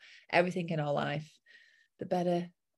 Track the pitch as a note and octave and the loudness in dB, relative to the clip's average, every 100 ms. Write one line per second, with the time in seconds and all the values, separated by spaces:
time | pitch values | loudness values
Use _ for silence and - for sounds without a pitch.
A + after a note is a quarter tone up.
0 | - - - E3+ F3+ F3+ E3+ D#3+ D3 D3 | -18 -20 0 2 2 0 -2 -2 0 0
1 | C#3+ D3 D#3 - _ - - _ _ - | -2 -4 -8 -18 _ -20 -20 _ _ -14
2 | F3+ F3+ F3 F3 F3 - _ | -4 0 2 0 -2 -10 _